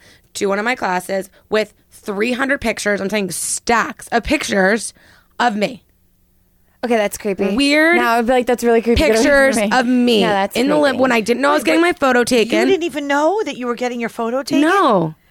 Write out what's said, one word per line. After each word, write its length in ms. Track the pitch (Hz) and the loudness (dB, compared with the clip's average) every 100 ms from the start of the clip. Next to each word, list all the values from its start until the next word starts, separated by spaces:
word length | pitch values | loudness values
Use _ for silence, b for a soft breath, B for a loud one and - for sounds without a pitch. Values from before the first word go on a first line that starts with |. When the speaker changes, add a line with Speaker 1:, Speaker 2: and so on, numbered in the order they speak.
| b b _ | b b _
Speaker 1:
to 120 | - 202 | -6 -4
one 120 | 196 | -2
of 60 | 220 | -2
my 100 | 254 | -4
classes 540 | 220 180 - 196 190 b _ | -4 -4 -4 -6 -8 b _
with 240 | 214 214 _ _ | -4 -4 _ _
three 420 | - - 202 226 | -14 -10 -4 -4
hundred 280 | 247 262 277 | -2 -2 -2
pictures. 400 | 233 202 208 202 | -4 -4 -4 -4
I'm 80 | 196 | -2
saying 220 | 214 190 | -4 -4
stacks 760 | 165 - - - 233 294 - - | -6 -8 -6 -2 0 -2 -8 -6
of 140 | 233 | -4
pictures 680 | - 302 - 208 185 220 - b b b b - | -2 -4 -2 0 0 0 -4 b b b b -4
of 160 | 240 208 | -2 0
me. 260 | 196 226 _ _ _ _ _ _ _ _ _ _ | -4 -6 _ _ _ _ _ _ _ _ _ _
Speaker 2:
Okay, 120 | 240 233 | -2 0
that's 200 | 208 - | 0 -4
creepy. 380 | 214 190 196 208 | -6 -2 -2 0
Speaker 1:
Weird 420 | 277 294 320 349 | 2 2 4 2
Speaker 2:
Now 160 | 240 | 2
I'd 120 | 233 233 | 2 2
be 60 | |
like, 160 | 254 247 | 0 0
"That's 160 | 247 | 0
really 180 | 233 233 | 2 2
creepy. 180 | 226 233 | 2 2
Get 80 | 214 | 2
away 60 | 220 | 4
from 60 | |
Speaker 1:
pictures 320 | 277 277 269 226 | 4 4 4 2
Speaker 2:
me." 120 | 208 | 0
Speaker 1:
of 140 | 240 247 | 0 2
me 360 | 247 240 220 | 2 2 2
Speaker 2:
Yeah, 120 | 220 | 2
that's 220 | 202 202 - | 0 -2 -2
Speaker 1:
in 120 | 262 | 0
the 80 | 302 | 2
lim-, 160 | 285 | 2
Speaker 2:
creepy. 80 | 247 | 2
Speaker 1:
when 100 | 262 | 0
I 100 | 233 | 2
didn't 200 | 208 233 | 0 0
know 100 | 277 | 0
I 20 | |
was 80 | 302 | 0
Speaker 3:
Wait, 40 | 311 | 2
Speaker 1:
getting 140 | 320 | 2
Speaker 3:
but 60 | 339 | 2
Speaker 1:
my 60 | |
photo 300 | 349 277 247 | 0 0 2
taken. 360 | 240 254 220 320 | 2 2 2 2
Speaker 3:
you 60 | - | 2
didn't 180 | 381 | 0
even 240 | 330 262 285 | -2 -6 -2
know 340 | 285 311 403 | 0 2 0
that 120 | 302 220 | -2 -6
you 100 | 247 | -6
were 80 | 233 | -4
getting 240 | 247 240 | -6 -4
your 100 | 233 | -6
photo 320 | - 226 254 | -6 -4 -4
taken? 200 | 277 285 | -2 0
Speaker 1:
No, 520 | 302 392 330 202 165 160 b | 2 2 2 2 0 -6 b